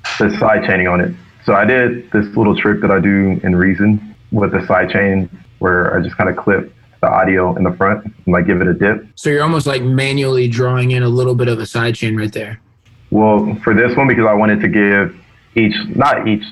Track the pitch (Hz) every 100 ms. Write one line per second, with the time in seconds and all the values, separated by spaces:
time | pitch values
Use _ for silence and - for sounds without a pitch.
0 | - - 104 - 110 104 - 92 90 90
1 | 87 - - - - 101 107 127 123 120
2 | - 107 104 - 104 104 107 104 104 98
3 | 92 98 98 87 92 90 92 95 104 104
4 | - - - 104 98 95 90 95 92 104
5 | 101 95 92 - - - 92 90 87 90
6 | 85 - 95 82 - 95 - - _ -
7 | - 95 95 95 92 90 90 87 95 107
8 | 104 - - 90 90 90 90 85 101 107
9 | - - 151 147 151 160 143 135 123 131
10 | 135 139 135 127 123 117 127 127 123 127
11 | 123 123 127 123 120 113 110 120 117 107
12 | 113 110 107 107 104 110 _ _ _ _
13 | - 104 110 104 104 104 - 107 120 127
14 | 135 117 110 104 107 104 98 104 101 101
15 | 90 - - _ _ 120 107 - - 110
16 | 139 117 110 104 -